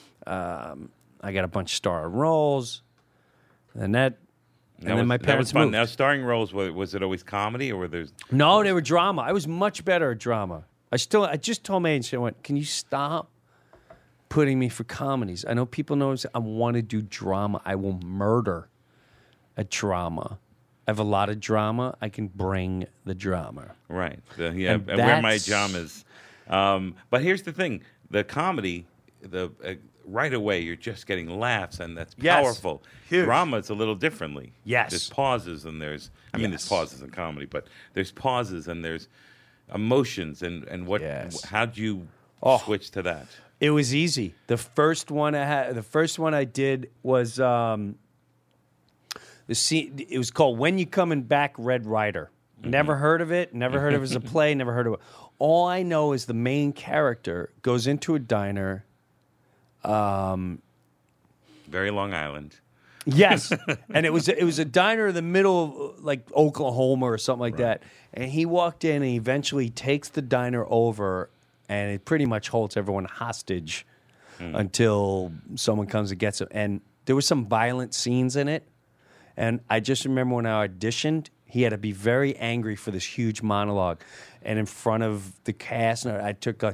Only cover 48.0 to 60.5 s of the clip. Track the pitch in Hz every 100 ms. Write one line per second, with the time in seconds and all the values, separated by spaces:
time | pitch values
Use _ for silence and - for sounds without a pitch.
48 | _ _ _ _ _ _ _ _ _ _
49 | - - - - - 113 - 160 - 139
50 | - 131 120 - 143 117 151 190 170 196
51 | 175 147 117 143 143 - 117 127 107 110
52 | 107 85 76 _ _ - - 135 151 139
53 | 151 165 165 175 175 120 127 139 143 143
54 | 131 123 110 156 151 139 123 120 117 104
55 | - - - - 147 165 180 180 180 160
56 | 151 135 120 113 123 143 143 143 - 151
57 | 143 117 - 87 - _ 123 123 120 143
58 | - 156 117 110 101 98 95 95 - _
59 | _ _ _ _ _ _ _ _ - 107
60 | 104 98 95 92 92